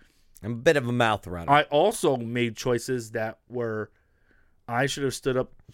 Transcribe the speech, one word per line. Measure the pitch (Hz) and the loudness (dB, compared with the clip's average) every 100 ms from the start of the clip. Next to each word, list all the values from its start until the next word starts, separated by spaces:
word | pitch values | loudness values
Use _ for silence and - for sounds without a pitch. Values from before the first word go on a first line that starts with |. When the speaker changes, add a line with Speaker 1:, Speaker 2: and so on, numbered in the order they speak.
| _ _ _ - | _ _ _ -14
Speaker 1:
I'm | 110 | -10
a | 117 | 0
bit | 135 156 | 4 4
of | 120 | 2
a | |
mouth | 120 113 107 - | 2 2 0 -4
runner. | 87 85 | -6 2
Speaker 2:
I | 143 | 4
also | 147 147 190 233 165 131 | 4 4 2 2 0 0
made | 113 120 120 110 | -2 -2 -2 -2
choices | 131 120 - 131 110 | -2 -2 -2 -6 -6
that | 113 110 - _ | -8 -8 -10 _
were, | 120 117 107 104 _ _ _ _ _ _ _ - | -8 -6 -6 -8 _ _ _ _ _ _ _ -6
I | 117 135 | -2 -2
should | - | -2
have | 139 | -4
stood | - 139 127 | -4 -2 -2
up | 123 - - | -2 -8 -20